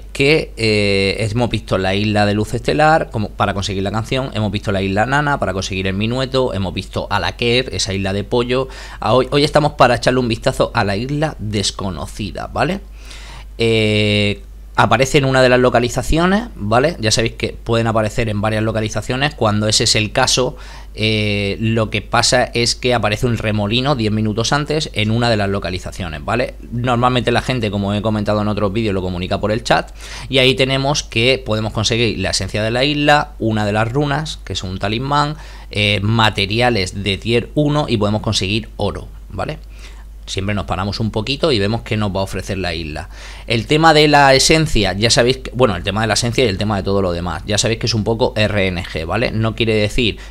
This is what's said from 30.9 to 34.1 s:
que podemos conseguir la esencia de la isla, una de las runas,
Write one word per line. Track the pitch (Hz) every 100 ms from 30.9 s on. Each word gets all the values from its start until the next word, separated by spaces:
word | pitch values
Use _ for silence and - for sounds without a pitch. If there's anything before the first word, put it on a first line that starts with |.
| 147
que | - 113 123 131
podemos | - 107 107
conseguir | 117 104 113 117 -
la | 92
esencia | - 95 104
de | 110
la | 120
isla, | 143 147 147 147 147 -
una | 110 107 107
de |
las | 107 113
runas, | 131 147